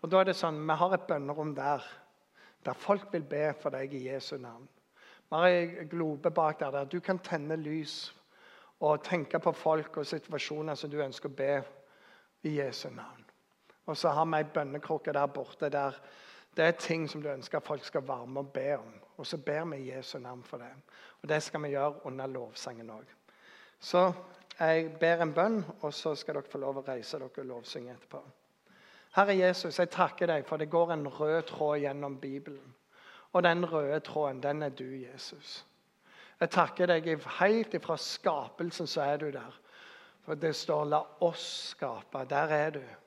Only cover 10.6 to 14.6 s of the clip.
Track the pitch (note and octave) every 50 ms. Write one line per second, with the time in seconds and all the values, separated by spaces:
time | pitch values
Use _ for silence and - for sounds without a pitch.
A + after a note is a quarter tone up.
10.6 | D#3 D#3 D3+ C3 - D3 C#3+ D3+ D3 C3+ B2 - - C#3+ C3 - C3+ C3+ C#3+ C#3
11.6 | C3 - - - - _ - _ - - - - _ _ _ _ _ D#3 D3+ D3
12.6 | C#3 C3 A#2 - - - A#2 A2+ - - - - - - _ _ _ _ _ _
13.6 | _ _ - _ _ - D#3+ C#3+ - E3+ C#3+ D3 D#3+ D#3+ D#3+ D#3 D3+ D3 - D#3+